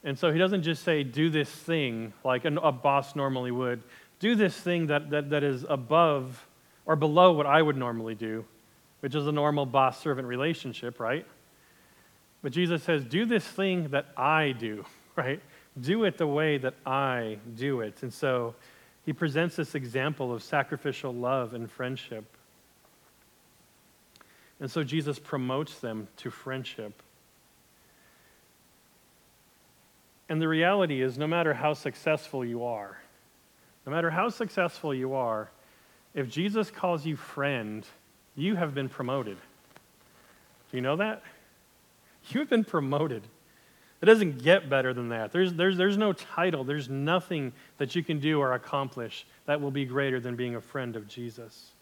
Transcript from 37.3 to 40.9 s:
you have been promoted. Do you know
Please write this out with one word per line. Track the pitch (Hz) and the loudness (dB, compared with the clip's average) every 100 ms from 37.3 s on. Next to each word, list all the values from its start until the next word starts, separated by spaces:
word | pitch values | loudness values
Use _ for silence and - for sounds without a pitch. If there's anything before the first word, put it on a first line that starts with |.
| - 139 131 107 107 - - _ _ _ - | -4 -2 -2 -4 -8 -12 -20 _ _ _ -4
you | 170 202 | -2 0
have | 165 | -2
been | 139 135 | -2 -6
promoted. | - 123 135 110 95 - _ _ - _ _ _ _ - - _ _ _ | -6 -4 -4 -4 -10 -18 _ _ -20 _ _ _ _ -20 -20 _ _ _
Do | 127 | -4
you | |
know | 127 | -2